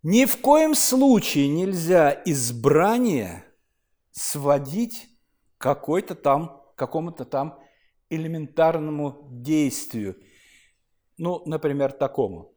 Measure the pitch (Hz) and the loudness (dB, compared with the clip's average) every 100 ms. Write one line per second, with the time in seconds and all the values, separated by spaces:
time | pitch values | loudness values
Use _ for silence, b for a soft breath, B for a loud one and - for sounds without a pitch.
0 | 156 220 269 - 262 302 311 302 - 262 | 4 4 4 2 4 6 6 2 2 4
1 | 277 226 - 147 143 156 190 180 165 185 | 6 6 4 0 0 0 -2 -4 2 4
2 | 147 143 - 139 120 120 127 151 190 240 | 4 2 -2 -2 -2 -2 2 4 4 2
3 | 247 147 95 87 - _ _ _ _ _ | 0 0 -4 -10 -20 _ _ _ _ _
4 | _ - - 151 143 143 135 185 240 - | _ -10 -8 -4 0 0 -2 -6 -6 -8
5 | - _ _ _ _ _ 131 143 - 170 | -20 _ _ _ _ _ -2 -2 -2 -4
6 | - 143 147 139 165 - _ - 131 160 | -4 -4 0 0 -2 -14 _ -10 -8 -6
7 | 170 165 123 139 151 - b b b b | -8 -12 -8 -6 -6 -12 b b b b
8 | _ 160 160 165 147 - 160 165 151 151 | _ -8 -8 -8 -8 0 2 2 -6 -6
9 | 143 135 139 123 120 156 143 - - 117 | -8 -10 -20 -14 -2 0 0 -4 -10 -8
10 | 101 - b b b b b _ _ _ | -8 -10 b b b b b _ _ _
11 | _ _ 170 175 147 156 151 143 139 - | _ _ -6 -6 -6 -4 -2 -2 -2 -2
12 | 135 - 107 85 - | -4 -2 -4 -4 -18